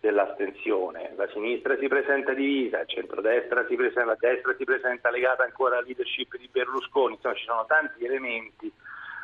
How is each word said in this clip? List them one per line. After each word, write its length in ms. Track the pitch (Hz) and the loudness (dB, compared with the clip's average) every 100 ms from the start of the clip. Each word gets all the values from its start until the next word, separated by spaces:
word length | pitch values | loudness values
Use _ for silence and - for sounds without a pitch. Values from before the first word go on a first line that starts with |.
dell'astensione. 1080 | 107 104 98 - 98 - - 101 92 82 90 92 | 2 2 2 0 -4 -4 -2 0 0 -6 -10 -4
La 140 | 98 | -4
sinistra 460 | 104 110 120 131 139 | -2 -4 -2 0 0
si 100 | 139 | 2
presenta 460 | 139 135 139 139 | 2 2 0 0
divisa, 480 | 131 139 139 120 82 | 0 0 2 0 -2
il 80 | - | -4
centrodestra 760 | - 92 - 107 120 - 123 113 | -6 -6 -2 2 2 2 0 0
si 80 | 123 | 2
presenta, 280 | 127 120 | 2 2
la 140 | 117 110 | 0 2
destra 340 | 120 127 127 - | 2 2 0 -2
si 80 | 131 | 0
presenta 440 | 131 131 123 120 | 0 0 0 0
legata 340 | 120 127 127 | 2 2 2
ancora 340 | 123 - 131 123 | 0 2 2 2
alla 80 | 123 | -2
leadership 500 | 127 123 - 127 127 | -6 -4 -4 -6 -10
di 140 | 123 | -4
Berlusconi, 640 | 131 123 135 135 139 123 | -2 0 -4 -2 2 2
insomma 220 | 110 127 117 | 2 -4 -4
ci 100 | - | -2
sono 180 | 117 113 | -2 4
tanti 380 | 156 147 117 | 4 4 -4
elementi, 680 | 120 135 127 117 110 _ 330 _ - - - - | -2 -2 -2 -6 -8 _ -12 _ -18 -16 -14 -14